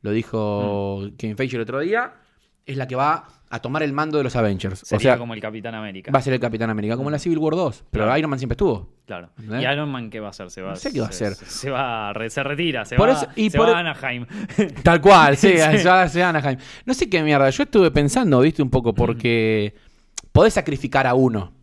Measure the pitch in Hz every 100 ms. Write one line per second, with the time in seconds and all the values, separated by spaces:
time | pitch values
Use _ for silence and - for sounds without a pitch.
0 | 104 110 110 113 104 101 101 101 98 98
1 | 101 - 110 104 135 120 110 131 165 220
2 | 247 _ _ _ _ _ - 135 127 127
3 | 143 165 - _ _ 117 127 147 151 143
4 | 156 151 127 123 107 95 95 92 - 104
5 | 127 123 120 113 107 110 110 113 107 95
6 | - 135 127 127 113 110 113 107 104 117
7 | 139 147 175 160 156 160 160 - - 110
8 | 107 135 156 135 127 127 196 107 85 _
9 | _ 92 85 - 110 113 127 143 147 131
10 | 113 110 104 - 92 98 95 95 277 190
11 | 110 98 107 95 - - 135 127 131 113
12 | 104 104 113 143 139 143 170 127 107 123
13 | 214 151 139 - 214 - 226 175 170 -
14 | 135 123 120 208 202 - 196 - - 170
15 | 185 190 151 139 196 175 156 202 180 185
16 | 180 170 180 160 143 131 - - - 254
17 | 226 180 151 143 135 - 285 220 175 147
18 | 143 262 226 131 143 160 135 131 117 104
19 | 120 120 120 117 110 110 104 - _ _
20 | _ - - - 214 214 170 139 117 135
21 | 131 127 131 110 92 _